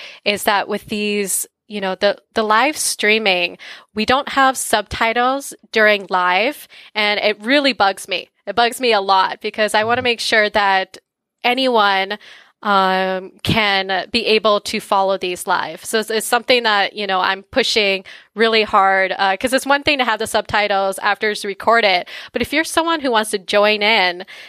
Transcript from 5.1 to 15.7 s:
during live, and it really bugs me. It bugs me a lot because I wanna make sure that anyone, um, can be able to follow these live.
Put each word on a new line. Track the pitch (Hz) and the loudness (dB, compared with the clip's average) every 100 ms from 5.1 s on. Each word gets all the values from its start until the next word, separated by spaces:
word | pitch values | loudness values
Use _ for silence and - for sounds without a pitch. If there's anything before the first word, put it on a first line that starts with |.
| 233 247 277 - - _ | 0 0 -2 -8 -18 _
during | 226 214 202 180 | 2 4 2 0
live, | 185 180 185 247 - - - - | 0 2 2 0 -4 -16 -20 -10
and | 214 208 208 | -2 0 2
it | 208 214 | 0 -2
really | 214 294 277 | 0 2 2
bugs | - 196 196 - | 2 0 0 -6
me. | 175 - _ - | -8 -8 _ -6
It | |
bugs | 202 233 247 | 0 0 0
me | 247 | 0
a | 208 | 0
lot | 196 190 180 - | 2 2 2 -2
because | 214 220 214 | -8 -2 0
I | 214 | 0
wanna | 220 240 | 0 0
make | 247 226 | 0 -2
sure | - 226 208 | 0 2 2
that | 208 196 190 190 - _ _ _ _ | 2 2 2 -2 -12 _ _ _ _
anyone, | 240 247 262 226 202 190 196 208 - - _ - | -2 0 2 2 2 2 -2 -8 -14 -20 _ -8
um, | 214 196 190 185 190 185 190 - | 0 2 2 0 -2 -4 -8 -8
can | - 226 208 196 190 185 - | -2 0 2 0 0 -4 -2
be | 233 202 | -4 0
able | 220 208 208 | 2 2 0
to | - 214 | -2 -6
follow | - 196 196 190 | -2 0 0 -2
these | 180 180 196 | -4 -6 -4
live. | 180 156 | -2 -4